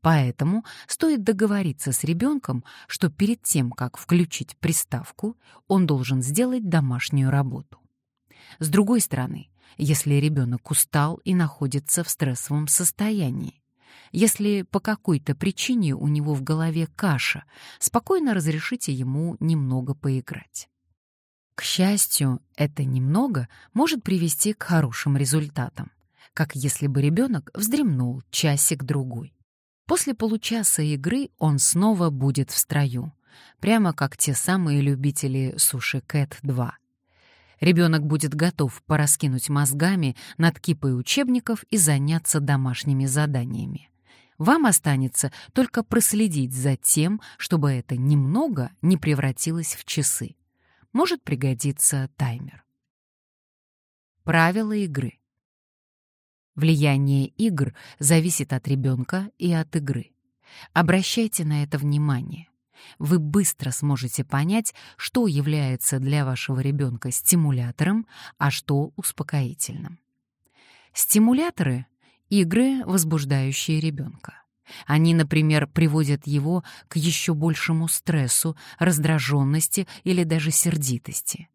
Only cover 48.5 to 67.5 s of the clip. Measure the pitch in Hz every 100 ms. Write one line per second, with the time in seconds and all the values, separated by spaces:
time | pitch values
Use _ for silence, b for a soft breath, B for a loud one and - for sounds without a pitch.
48.5 | 196 127 _ 160 185 160 143 135 127 -
49.5 | 165 156 - - - 143 - 95 - _
50.5 | _ _ _ _ 233 359 339 - 139 135
51.5 | 131 143 139 - 139 131 _ 131 117 135
52.5 | - _ _ _ _ _ _ _ _ _
53.5 | _ _ _ _ _ _ _ - 165 165
54.5 | 190 214 214 190 135 123 - _ _ _
55.5 | _ _ _ _ _ _ _ _ _ _
56.5 | - 160 160 147 139 139 139 135 _ 226
57.5 | 160 139 B B B 143 165 165 160 135
58.5 | 131 - 139 131 127 127 185 196 _ 175
59.5 | 165 156 165 143 117 - _ _ _ B
60.5 | B B - 165 185 185 - 220 - 156
61.5 | 151 143 147 147 147 147 131 - 170 165
62.5 | _ _ B B B 151 175 151 175 190
63.5 | - 135 127 147 135 123 - - 139 156
64.5 | 214 220 B B B - 247 226 143 143
65.5 | 151 139 127 - 135 135 147 135 127 -
66.5 | 131 131 139 139 120 123 - - 175 156